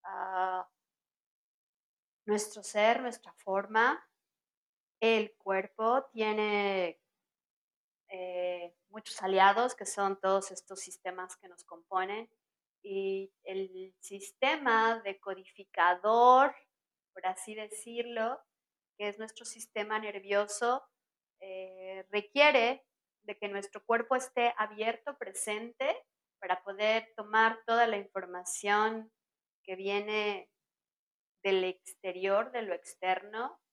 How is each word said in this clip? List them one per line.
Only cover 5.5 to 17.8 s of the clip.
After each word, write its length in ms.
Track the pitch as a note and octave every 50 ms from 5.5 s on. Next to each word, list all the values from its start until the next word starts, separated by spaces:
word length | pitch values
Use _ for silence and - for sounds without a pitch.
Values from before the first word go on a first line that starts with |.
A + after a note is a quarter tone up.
| F#3+ F#3+ F#3+ G3+ _ - A3 A3+ A#3+ - A3 -
tiene, 880 | _ A3+ A3 G#3+ G#3+ G#3+ G#3+ G#3 G#3 G3+ G3+ G3+ G3 F#3+ F3+ E3+ - _ _ _ _ _ _ _ _ _ _ _ _ _ _ _ _ _ _ _ _ _ _ _
eh, 640 | G3 F#3 F3+ F#3 F3+ F3+ F3+ F3+ F3+ F3 F3 E3+ _ _ _ _
muchos 340 | G3 A3 - - - -
aliados 520 | G3 F#3+ F#3+ F#3+ F#3+ G3 G3+ A3 A#3+ B3+ B3
que 100 | - G#3
son 340 | G3 - - G3+ G3 G3 F#3+
todos 320 | - F#3+ F#3+ G3 F#3+ -
estos 300 | F#3+ F#3 _ - F#3+ F#3+
sistemas 560 | - F#3+ F#3 - _ F#3 F3+ F#3 F#3 F#3 -
que 120 | _ - F3+
nos 140 | F3 -
componen 680 | - _ F3 E3+ E3 _ F#3 F#3 F#3 F#3+ G3+ A3 A#3 A#3 _ _ _ _ _ _ _ _ _ _
y 480 | _ G3+ G3 G3 G3 G3 G3 G3 G3 G3 _ _
el 520 | _ F#3+ F#3+ F#3+ G3 F#3+ F#3 - F#4 - _ _
sistema 1000 | - - G4 G4+ - - - _ C4 C4+ D#4 D#4 C#4+ B3 A3+ A3+ A3 A3+ A#3 A3+ G#3+
decodificador, 1500 | G3 G3 - - G3+ F#3+ F#3 F#3+ - _ - G3 _ - G3 E3+ F3 F3+ F3+ F#3 G#3+ A3+ A#3 A#3+ B3 B3+ C4 C#4 C#4+ - - _ _ _ _ _ _ _ _ _ _
por 140 | _ F#3 -
así 280 | F#3 F#3 - - A3 G#3+
decirlo, 840 | G#3+ G#3+ G#3 - -